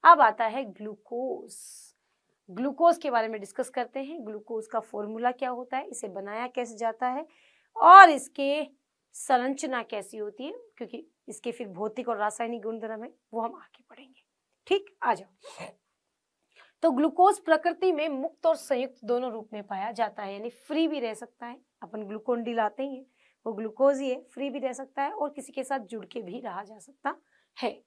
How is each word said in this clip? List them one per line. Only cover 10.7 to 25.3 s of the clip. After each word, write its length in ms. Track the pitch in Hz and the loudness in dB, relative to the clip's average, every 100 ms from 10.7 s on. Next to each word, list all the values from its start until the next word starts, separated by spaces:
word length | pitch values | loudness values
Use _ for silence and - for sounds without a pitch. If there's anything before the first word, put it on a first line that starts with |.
| _ | _
क्योंकि 300 | 214 - - _ - | -14 -14 -18 _ -20
इसके 240 | 220 240 | -12 -12
फिर 160 | 233 226 | -10 -12
भौतिक 420 | 175 214 214 240 | -8 -8 -6 -6
और 80 | 214 | -4
रासायनिक 440 | 208 214 233 233 | -4 -4 -8 -6
गुणधर्म 420 | 208 226 214 220 | -8 -10 -10 -12
है, 100 | 233 _ _ | -14 _ _
वो 80 | 220 | -8
हम 140 | 233 359 | -8 -10
आगे 280 | - _ _ | -20 _ _
पढ़ेंगे। 340 | - 269 _ _ _ _ _ - | -20 -20 _ _ _ _ _ -2
ठीक, 300 | 392 403 _ | -2 -2 _
आ 100 | - | -2
जाओ। 520 | 202 196 _ - - - - _ _ _ _ _ _ _ _ - _ | -2 -6 _ -20 -18 -18 -18 _ _ _ _ _ _ _ _ -20 _
तो 100 | 330 | 0
ग्लूकोज 480 | 262 302 320 370 - | 2 0 6 6 6
प्रकृति 520 | - 320 349 339 370 | 2 2 2 0 0
में 180 | 311 311 | 0 -2
मुक्त 360 | 269 294 - 330 | -4 -6 -2 0
और 100 | 320 | 0
संयुक्त 480 | - 254 254 247 | -2 -2 -4 -8
दोनों 280 | 214 240 254 | -4 -4 -2
रूप 180 | 220 214 | -8 -12
में 100 | 208 | -14
पाया 280 | 202 196 208 | -10 -8 -8
जाता 320 | 208 220 208 | -4 -6 -4
है, 100 | 202 | -12
यानी 160 | 202 226 | -10 -12
free 380 | - - 311 330 | -14 -6 0 0
भी 120 | 294 | -2
रह 140 | 233 | -6
सकता 320 | 214 240 _ 240 | -8 -14 _ -16
है, 160 | 247 _ _ | -16 _ _
अपन 220 | 175 214 | -14 -12
ग्लूकोन 400 | 202 214 214 240 | -10 -10 -4 -4
डी 100 | 233 | -2
लाते 300 | 233 214 214 | -2 -2 -4
ही 120 | 269 262 | -10 -10
हैं, 100 | 269 _ _ _ - | -18 _ _ _ -10
वो 80 | |
glucose 460 | 208 220 220 269 277 | -8 -8 2 2 2
ही 100 | 269 | -2
है, 120 | 254 | -6
free 260 | - - 277 | -10 -10 -8
भी 100 | 277 | -6
रह 140 | 254 | -6
सकता 300 | 254 269 - | -8 -12 -6
है 80 | 277 | -6
और 180 | 320 | -4
किसी 220 | 294 | -6